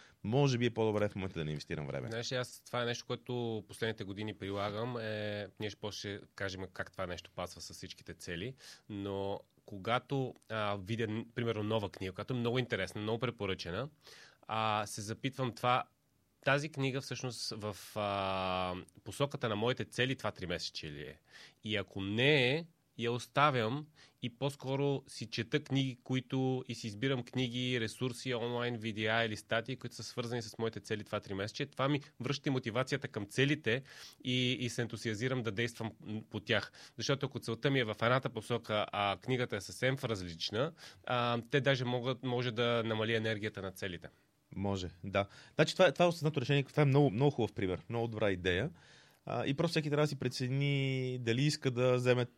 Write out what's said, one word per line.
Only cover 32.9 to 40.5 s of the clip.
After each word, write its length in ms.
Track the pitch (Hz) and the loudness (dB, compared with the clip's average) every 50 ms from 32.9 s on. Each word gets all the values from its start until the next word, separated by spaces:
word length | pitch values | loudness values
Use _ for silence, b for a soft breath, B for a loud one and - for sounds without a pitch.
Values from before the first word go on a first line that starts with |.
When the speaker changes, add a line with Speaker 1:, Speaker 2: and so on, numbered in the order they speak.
| 147 127 - 110 | -2 -2 -4 -4
Speaker 2:
към 180 | - 107 101 | -6 -6 -6
целите 580 | - - - 131 139 151 151 - 113 113 135 139 B B B B B B B - | -2 2 2 4 4 4 2 2 2 0 0 -2 B B B B B B B -4
и, 280 | 127 123 127 127 123 | -2 0 2 2 2
и 180 | 127 - 127 123 | 0 0 -2 -4
се 120 | - - | -2 -2
ентусиазирам 600 | 120 117 - 107 - 117 110 101 120 127 131 127 113 | -4 -4 -4 -4 -4 -4 -2 -2 0 0 0 0 -2
да 80 | 113 | -2
действам, 400 | 101 101 120 120 - - 113 110 110 - - | 0 0 -2 -2 -2 -4 -6 -8 -8 -10 -10
м, 160 | - 107 110 110 - | -8 -8 -8 -8 -6
по 100 | - 107 | -8 -6
тях. 320 | - - 113 104 - - B B B B B - | 0 2 2 2 2 0 B B B B B -4
Защото 280 | 110 - 139 135 - | 0 0 0 0 0
ако 140 | 135 - - | -4 -6 -6
целта 320 | - - 113 113 - 143 | -4 -4 -4 0 2 2
ми 80 | 139 135 | 4 4
е 40 | 120 | 2
в 120 | 107 104 - | 2 0 2
едната 280 | 113 117 127 135 - 123 | 4 4 6 4 4 0
посока, 560 | 120 113 104 - 123 113 - - 107 107 101 - | -4 -6 -2 -2 -2 -2 0 0 0 0 0 0
а 260 | - 104 101 101 98 92 | 0 0 2 2 0 0
книгата 340 | - - 131 120 123 - - | -2 0 0 0 0 0 -2
е 60 | 101 | -4
съвсем 360 | - - 92 - 123 127 135 135 | -6 -8 -4 0 0 0 0 0
в 60 | - | 0
различна, 680 | 117 113 95 90 87 85 80 - - | -2 -2 -2 -4 -6 -6 -6 -6 -2